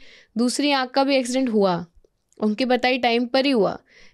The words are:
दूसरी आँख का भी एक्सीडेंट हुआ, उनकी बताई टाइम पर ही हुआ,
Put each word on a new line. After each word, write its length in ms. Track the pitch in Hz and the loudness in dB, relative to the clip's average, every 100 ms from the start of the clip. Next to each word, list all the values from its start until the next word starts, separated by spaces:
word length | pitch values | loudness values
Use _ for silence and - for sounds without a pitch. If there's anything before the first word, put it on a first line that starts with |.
| - - _ 214 | -14 -20 _ -2
दूसरी 340 | 247 - 285 | -2 0 0
आँख 180 | 277 262 | 0 0
का 140 | 277 | 0
भी 120 | 269 269 | 2 0
एक्सीडेंट 340 | 247 254 262 | 0 -2 0
हुआ, 360 | 214 196 170 175 _ _ _ _ - | 2 2 0 -6 _ _ _ _ -4
उनकी 260 | 214 208 254 | -4 -2 0
बताई 320 | 247 247 262 | 0 0 0
टाइम 280 | 240 233 247 | 0 0 0
पर 200 | 262 269 | 0 0
ही 60 | |
हुआ, 280 | 254 175 - - _ - | 2 0 -2 -12 _ -20